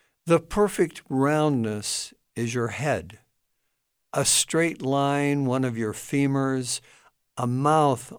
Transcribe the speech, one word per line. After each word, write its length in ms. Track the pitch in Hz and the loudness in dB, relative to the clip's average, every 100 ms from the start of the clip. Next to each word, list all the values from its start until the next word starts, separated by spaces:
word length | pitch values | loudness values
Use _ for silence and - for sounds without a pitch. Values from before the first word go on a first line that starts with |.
| _ _ - | _ _ 0
The 140 | 165 | 0
perfect 640 | 165 208 208 - 165 - - | 2 0 0 2 -2 -4 -4
roundness 1040 | 131 139 151 151 135 110 104 - - - - _ | 0 2 2 2 2 -2 -4 -6 -6 -8 -16 _
is 180 | - 117 | -6 -4
your 160 | 123 113 | -2 -4
head. 520 | 98 147 107 85 - _ _ _ _ _ _ _ _ _ | -4 -4 -4 -6 -18 _ _ _ _ _ _ _ _ _
A 120 | - | -2
straight 580 | 135 - - 160 170 160 | 0 0 0 0 0 -2
line, 600 | 131 139 139 143 143 143 | -2 0 2 2 0 0
one 180 | 131 131 | 0 0
of 140 | 127 113 | -2 -2
your 140 | 107 | -4
femurs, 880 | 101 - 139 139 139 135 131 123 - - _ _ _ _ - | -6 -4 0 2 2 0 -2 -4 -8 -10 _ _ _ _ -6
a 100 | 123 | -2
mouth 680 | 127 147 156 147 123 - | 0 4 4 4 2 -4